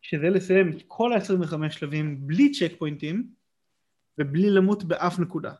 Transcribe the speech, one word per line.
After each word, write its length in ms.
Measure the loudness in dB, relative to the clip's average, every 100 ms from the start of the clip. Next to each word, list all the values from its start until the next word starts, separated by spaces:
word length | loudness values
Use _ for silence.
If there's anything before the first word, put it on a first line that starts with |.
שזה 280 | -6 -2 2
לסיים 420 | 0 2 4 4
את 100 | -2 -12
כל 260 | -2 0
העשרים 280 | 0 0 0
וחמש 340 | 0 -2 -4
שלבים 520 | -6 -6 -4 -4 -6 -4
בלי 260 | 4 4
צ'ק 200 | 4 -4 -2
פוינטים, 520 | -8 -6 -6 -6 -8 _ _ _ _ _ _ _ _ -6
ובלי 320 | -4 2 4
למות 340 | 4 4 2
באף 340 | -2 0 0 0
נקודה. 340 | -4 -4 -8 -14